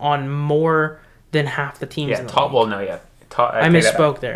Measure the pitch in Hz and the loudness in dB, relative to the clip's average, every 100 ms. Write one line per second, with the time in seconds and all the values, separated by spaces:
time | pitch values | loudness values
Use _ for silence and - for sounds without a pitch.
0 | 147 143 135 143 147 147 160 156 156 156 | -2 -2 -2 -4 0 2 2 2 0 -4
1 | _ _ _ 151 143 - 143 - 135 - | _ _ _ -2 -2 -4 -6 -8 -10 -6
2 | 143 104 117 131 143 131 113 98 95 87 | -4 -4 -2 -2 0 2 0 -2 -6 -10
3 | - _ _ - 120 113 160 170 - - | -14 _ _ -2 0 2 4 6 4 2
4 | 151 135 123 | 0 0 -8